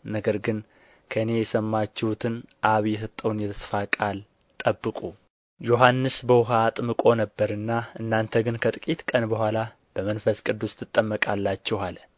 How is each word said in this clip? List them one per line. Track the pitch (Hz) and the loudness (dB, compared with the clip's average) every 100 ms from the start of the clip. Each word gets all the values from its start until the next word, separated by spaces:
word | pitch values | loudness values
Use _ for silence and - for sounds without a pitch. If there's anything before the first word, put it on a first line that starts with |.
| 110 | -4
ነገር | 107 107 104 | -2 0 0
ግን | 107 110 - _ _ _ _ | -2 -4 -8 _ _ _ _
ከእኔ | 107 113 | -2 0
የሰማችሁትን | 113 107 113 110 110 107 - 110 107 120 117 - _ 107 | 0 0 0 0 -2 -2 -2 -2 -2 -4 -6 -10 _ 2
አብ | 110 107 | 4 2
የሰጠውን | 107 110 - 113 107 | -2 -6 -4 -4 -2
የተስፋ | 104 101 - 104 101 | -4 -6 -6 -4 -4
ቃል | - 104 98 104 _ _ _ | -4 -4 -4 -12 _ _ _
ጠብቁ። | 120 104 113 - 90 98 _ _ _ _ | -2 -2 -6 -8 -12 -14 _ _ _ _
ዮሐንስ | 113 117 127 127 131 - 120 | 0 6 6 4 0 -2 4
በውኃ | 123 113 117 | 4 6 2
አጥምቆ | 113 - 120 117 - 117 | 2 0 -4 4 4 4
ነበርና | 104 - 104 107 107 117 113 - | 0 -2 -2 -2 -2 -4 -4 -8
እናንተ | 113 110 110 117 | -2 0 2 0
ግን | 113 113 | 0 0
ከጥቂት | 117 - - 165 - | -2 -2 -6 -4 0
ቀን | 127 113 | 0 0
በኋላ | 110 110 110 113 _ _ | 0 0 0 -4 _ _
በመንፈስ | - 98 107 - 104 | -6 -4 0 0 0
ቅዱስ | - 110 107 - | -4 -4 -6 -8
ትጠመቃላችሁ | - 107 110 107 - 101 98 95 - 104 | 0 0 2 -2 -2 0 -2 -2 -2 -2
አለ። | 92 80 - | -4 -8 -18